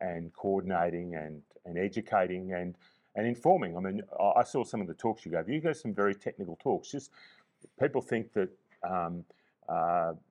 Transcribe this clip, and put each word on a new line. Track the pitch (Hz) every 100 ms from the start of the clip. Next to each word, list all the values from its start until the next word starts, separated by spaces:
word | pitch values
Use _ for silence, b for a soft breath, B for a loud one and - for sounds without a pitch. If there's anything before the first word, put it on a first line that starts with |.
and | 90 85 85
coordinating | - 101 98 92 90 87 85 87 82
and, | 78 76 - - 90
and | 85
educating | 101 110 - 104 90 92 92
and, | 90 90 87 b b b -
and | 117
informing? | 120 160 185 95 85
I |
mean, | 95 101 - -
I, | 98 104
I |
saw | 120 143
some | 113 117
of | 87
the |
talks | 87 117 110 87
you |
gave. | 82 85
You | 151
gave | 160 151
some | 117
very | 101 101
technical | 98 - - 90 85
talks. | 135 92 -
Just | 143 - b b b b _ - -
people | 139 131
think | - 117 110
that, | 107 92 - _ _ 87
um, | 92 85 87 82 b b b -
uh, | 85 85 87 82 78 -